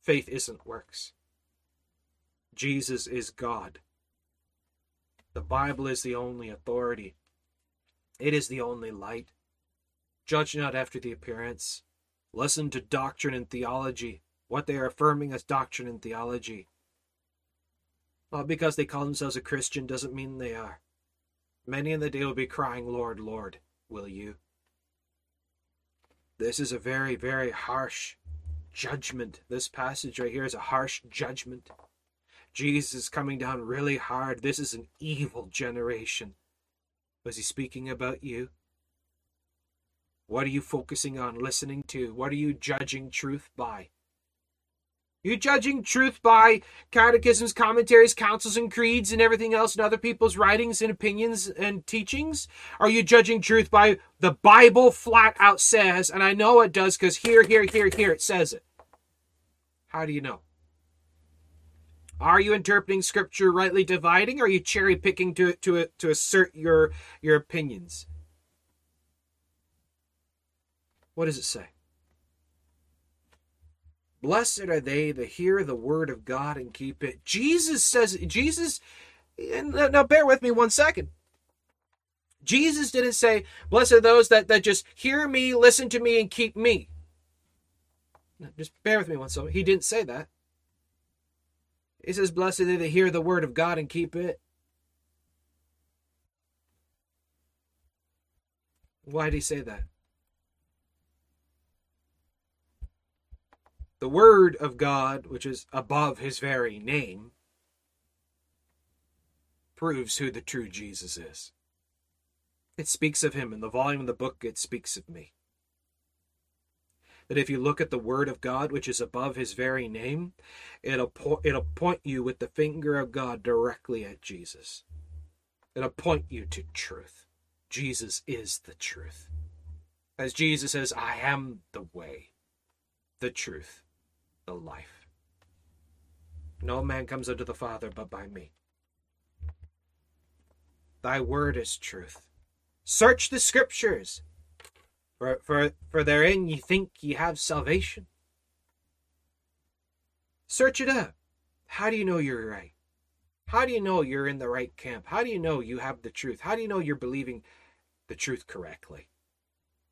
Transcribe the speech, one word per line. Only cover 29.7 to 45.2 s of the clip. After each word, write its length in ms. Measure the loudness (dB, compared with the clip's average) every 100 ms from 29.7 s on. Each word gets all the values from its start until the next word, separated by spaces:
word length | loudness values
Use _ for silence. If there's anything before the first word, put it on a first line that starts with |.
| -8 -8 -8 -12 -8
right 100 | -8
here 140 | -6
is 100 | -8
a 60 | -10
harsh 420 | -6 -4 -4 -10 -12
judgment. 600 | -10 -10 -10 -16 -18 _ -20 _ _ _ _ _ _ _
Jesus 420 | -6 -2 -2 -4
is 140 | -10 -10
coming 300 | -8 -8 -8
down 240 | -8 -10
really 340 | -8 -6 -4 -4
hard. 460 | -6 -8 -6 -6
This 180 | -6 -6
is 140 | -8
an 120 | -12 -16 -16
evil 480 | -10 -8 -8 -10 -12
generation. 840 | -10 -8 -6 -8 -8 -8 -12 -12 -20 _ _ _ _ _ _ _ _
Was 120 | -16 -12
he 60 |
speaking 480 | -10 -8 -10 -10 -12
about 320 | -8 -8 -8
you? 280 | -12 -12 -14 _ _ _ _ _ _ _ _ _ _ _ _ _ _ _ _ _ -10
What 200 | -6 -4
are 40 |
you 100 | -6
focusing 580 | -6 -10 -8 -10 -10 -8
on 220 | -10 -8
listening 420 | -8 -8 -8 -12 -12
to? 260 | -10 -10
What 160 | -8 -8
are 60 | -4
you 180 | -4
judging 560 | -6 -6 -8 -8 -10 -10
truth 400 | -10 -8 -10 -12 -12
by? 320 | -12 -12 -18 _ _ _ _ _ _ _ _ _ _ _ _ _